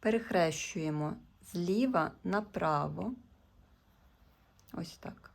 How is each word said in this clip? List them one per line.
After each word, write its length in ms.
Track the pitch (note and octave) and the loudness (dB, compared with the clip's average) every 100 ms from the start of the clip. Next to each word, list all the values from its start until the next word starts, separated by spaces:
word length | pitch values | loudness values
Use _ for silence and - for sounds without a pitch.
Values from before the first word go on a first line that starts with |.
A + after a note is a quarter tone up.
Перехрещуємо 1160 | G#3+ A3+ A3+ F#3+ E3 D#3 - - D#3 D3+ D3+ - - - | 4 2 2 4 4 2 -6 -4 -2 0 -2 -4 -12 -20
зліва 680 | - F3+ F3 G3 C4 A3 D#3 - | -10 -4 0 2 4 2 0 -2
направо, 880 | F#3 G3 G#3 - E3 D3 D3 D3+ G3 B3+ - - _ _ - - _ _ - _ - _ _ _ _ | -2 -2 -2 -2 0 2 0 -4 -6 -8 -14 -20 _ _ -20 -20 _ _ -20 _ -20 _ _ _ _
ось 240 | - E3+ - | -10 -10 -10
так 340 | - - - | -14 -14 -20